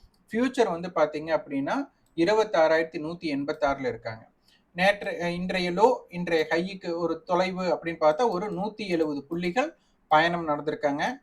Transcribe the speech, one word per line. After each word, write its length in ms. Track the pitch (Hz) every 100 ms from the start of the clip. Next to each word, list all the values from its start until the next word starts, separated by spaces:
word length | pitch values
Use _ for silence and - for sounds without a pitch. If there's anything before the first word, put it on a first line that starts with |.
| - _ -
ஃபியூச்சர் 380 | 220 254 254 214
வந்து 180 | 170 175
பாத்தீங்க 420 | - 151 151 160
அப்படின்னா, 420 | 151 - 139 143 139 139 _ _ -
இருபத்தாறாயிரத்தி 840 | 175 214 214 170 160 160 165 -
நூத்தி 260 | 156 170 160
எண்பத்தாறுல 580 | 139 143 - 139 135 127
இருக்காங்க. 360 | 113 - 110 - _ _ _ _ 170
நேற்று, 340 | 190 202 196 165
அஹ், 140 | 175
இன்றைய 360 | 175 185 185 180
லோ, 180 | 175 240 247 -
இன்றைய 360 | 175 175 165 156
ஹைக்கு 400 | 165 185 190 175 170
ஒரு 240 | 165 160
தொலைவு 440 | - 180 185 185 180
அப்படின்னு 340 | 151 165 165
பார்த்தா 300 | 151 156 240
ஒரு 160 | 180 208
நூத்தி 360 | 175 214 208 202
எழுபது 340 | 165 156 143
புள்ளிகள் 460 | - 170 175 208 311 - _ _ -
பயணம் 380 | 156 165 175 160
நடந்திருக்காங்க. 540 | 147 147 147 143 143 202 262